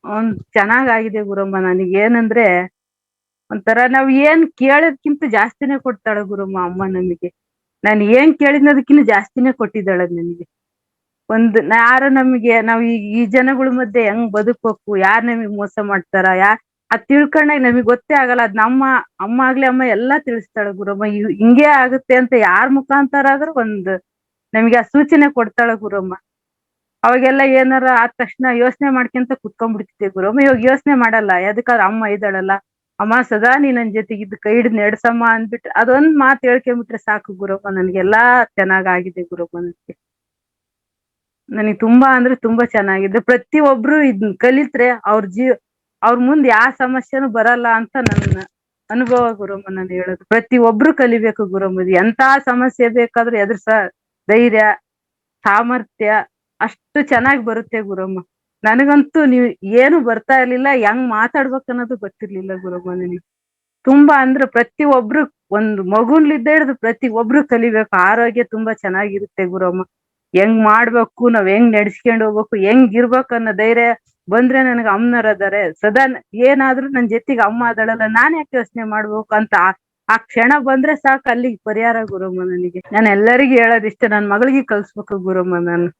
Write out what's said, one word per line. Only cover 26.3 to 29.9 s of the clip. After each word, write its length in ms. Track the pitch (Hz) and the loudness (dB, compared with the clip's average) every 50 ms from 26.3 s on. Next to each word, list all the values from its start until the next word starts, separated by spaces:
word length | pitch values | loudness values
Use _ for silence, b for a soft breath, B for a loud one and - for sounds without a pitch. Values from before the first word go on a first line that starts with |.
| _ _ _ _ _ _ _ _ _ _ _ _ _ _ | _ _ _ _ _ _ _ _ _ _ _ _ _ _
ಅವಾಗೆಲ್ಲ 400 | - 233 247 262 254 262 269 277 277 269 | 0 0 2 2 2 2 4 4 2 4
ಏನಾರ 360 | 262 262 262 262 262 262 262 254 | 4 4 4 4 2 2 2 2
ಆದ 180 | 254 233 233 240 _ - | 2 2 2 0 _ -6
ತಕ್ಷಣ 280 | 247 196 - _ 254 254 240 | -8 -8 -6 _ -4 -2 0
ಯೋಚನೆ 360 | 233 240 254 254 _ 285 277 | 0 0 0 0 _ -2 -2
ಮಾಡ್ಕೊಂತ 420 | 262 254 247 240 - 254 254 247 | 0 0 -2 -4 -4 -6 -4 -4
ಕುತ್ಕೊಂಡ್ಬಿಡ್ತಿದ್ದೆ 760 | 262 - _ 214 _ _ 226 226 220 202 175 _ | -6 -8 _ -18 _ _ -6 -6 -6 -8 -10 _